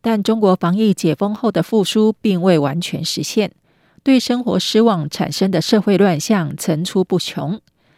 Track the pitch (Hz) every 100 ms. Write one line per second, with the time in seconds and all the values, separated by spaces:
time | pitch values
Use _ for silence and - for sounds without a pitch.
0 | 226 214 208 220 202 185 175 196 220 180
1 | 170 143 202 214 226 175 - 220 180 220
2 | 220 - 220 180 190 160 143 160 - -
3 | 160 156 147 220 196 _ _ _ _ _
4 | 269 262 - 247 240 185 - 220 233 180
5 | 147 - 165 - 190 175 - 214 202 190
6 | 202 151 - 202 147 143 - 151 180 190
7 | 180 180 - - 165 214 _ _ _